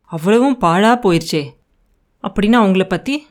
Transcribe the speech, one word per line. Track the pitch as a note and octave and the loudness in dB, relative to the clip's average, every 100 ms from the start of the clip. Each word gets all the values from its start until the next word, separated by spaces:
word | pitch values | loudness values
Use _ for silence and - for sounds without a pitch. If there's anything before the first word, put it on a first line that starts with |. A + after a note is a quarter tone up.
அவ்வளவும் | _ E3 E3 A3+ C4 B3+ | _ -8 0 2 2 0
பாழா | F3+ E3+ G#3+ A#3+ | 0 2 2 2
போயிருச்சே" | G#3 E3+ D#3+ D#3+ C#3 - _ _ _ _ _ _ | 0 0 -2 -6 -6 -16 _ _ _ _ _ _
அப்படின்னு | G3 F#3+ G#3 A#3+ | -8 -4 0 2
அவங்கள | G#3 F#3+ F#3 | 2 2 0
பத்தி | F3 - C#4+ - | -4 -4 -8 -8